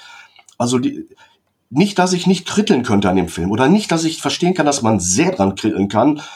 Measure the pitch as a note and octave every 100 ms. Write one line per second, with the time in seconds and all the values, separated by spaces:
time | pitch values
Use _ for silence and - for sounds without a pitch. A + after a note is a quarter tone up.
0 | - - - _ _ - A#2+ B2+ C#3+ -
1 | - _ - _ _ _ - B2+ G3+ -
2 | F3+ F3+ F3+ F#3 - - G#3+ D3 A#2 G2+
3 | G2+ F#2 F2 - F2 A2 C3+ G#3 - E3
4 | D#3+ - C#3+ - F3 F#3 D3 C#3 A2+ G#2
5 | F2 F#2+ F3 - G2 G2 A2 F2 G2 G#2+
6 | C#3 D3 -